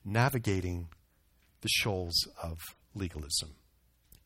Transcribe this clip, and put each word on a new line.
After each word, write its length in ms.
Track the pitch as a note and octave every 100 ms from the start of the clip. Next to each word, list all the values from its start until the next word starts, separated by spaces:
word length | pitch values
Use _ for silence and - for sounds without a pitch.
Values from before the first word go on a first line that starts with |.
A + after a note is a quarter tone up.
navigating 840 | G2 G#2+ B2+ C3 A2 F#2+ F2+ F2 E2+ - _ _ _ _ _ _
the 60 | G#2
shoals 600 | - A#2+ F#2+ F2 E2 - -
of 200 | E2 E2 - - _
legalism, 640 | G#2 F#2 D#2+ D2 - D#2 C#2+ _ _ _ _ _ -